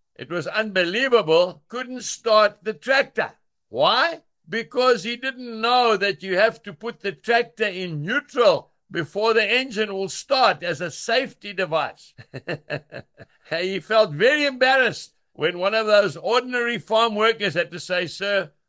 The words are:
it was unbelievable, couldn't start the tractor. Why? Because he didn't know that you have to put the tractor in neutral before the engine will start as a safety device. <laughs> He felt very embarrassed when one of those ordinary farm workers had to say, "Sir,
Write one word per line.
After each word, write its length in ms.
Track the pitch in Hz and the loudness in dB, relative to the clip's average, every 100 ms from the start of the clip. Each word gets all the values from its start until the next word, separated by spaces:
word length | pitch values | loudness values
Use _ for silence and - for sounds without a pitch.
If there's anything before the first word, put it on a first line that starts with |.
| _ | _
it 160 | - 123 | -18 -10
was 160 | 170 165 | -8 -4
unbelievable, 1160 | 185 220 185 170 202 269 240 160 160 180 170 _ | -4 -2 0 0 0 2 2 4 4 2 -2 _
couldn't 340 | 240 254 254 | -10 -10 -10
start 560 | 208 - 226 214 208 208 | -12 -8 2 4 4 0
the 120 | 196 | -10
tractor. 580 | 214 - 269 - - 147 - _ _ _ | -8 -2 0 0 -4 -6 -8 _ _ _
Why? 520 | 110 156 233 330 330 _ _ _ | 0 2 2 0 -4 _ _ _
Because 560 | 208 226 240 254 240 | -8 -6 0 2 2
he 120 | 196 240 | -2 -6
didn't 440 | 262 247 247 226 | -8 -8 -12 -4
know 360 | 233 247 240 208 | 2 4 4 2
that 260 | 202 196 | 0 -4
you 140 | 190 180 | -2 2
have 260 | 220 226 | 2 0
to 80 | - | -14
put 280 | 160 226 233 | -12 -12 -8
the 120 | 202 | -8
tractor 540 | 156 - 233 233 - 208 | -8 0 0 0 -4 -4
in 360 | 180 185 151 | -4 -8 -6
neutral 680 | 151 262 - - 220 143 - _ _ | -4 -4 -4 2 4 4 -2 _ _
before 420 | 170 151 196 226 | -8 -6 -2 2
the 180 | 220 208 | 2 2
engine 440 | 240 262 202 214 | 0 -2 -4 -4
will 160 | 190 196 | -4 -6
start 520 | - - 269 233 160 | -8 -2 2 4 2
as 180 | 170 156 | -4 -6
a 100 | 175 | -6
safety 640 | - - 233 269 - 208 | -8 -2 -2 -2 -10 -14
device. 600 | 185 180 156 135 - - _ - | -6 -2 -2 -4 -8 -20 _ -18
<laughs> 100 | 135 - 151 _ 143 - - - _ - _ _ | -16 -10 -12 _ -12 -12 -18 -20 _ -20 _ _
He 300 | 160 185 190 | -6 -4 -6
felt 300 | - 220 214 | 0 2 2
very 340 | 147 226 294 | 4 2 4
embarrassed 680 | 285 254 262 262 240 160 - _ _ | 0 2 2 4 2 -2 -14 _ _
when 260 | - 151 175 | -4 -4 -2
one 160 | 190 | 0
of 120 | 220 214 | 0 4
those 300 | 208 202 131 | 4 4 -2
ordinary 640 | 175 240 254 247 240 233 | 0 0 0 -4 -2 -4
farm 360 | - 220 233 | 0 2 2
workers 400 | 208 220 226 202 | 2 0 2 -2
had 180 | 156 160 | -2 -4
to 80 | 170 | -8
say, 260 | - 180 180 | -6 -4 -4
"Sir, 460 | - 202 202 165 _ | -6 -2 -2 -2 _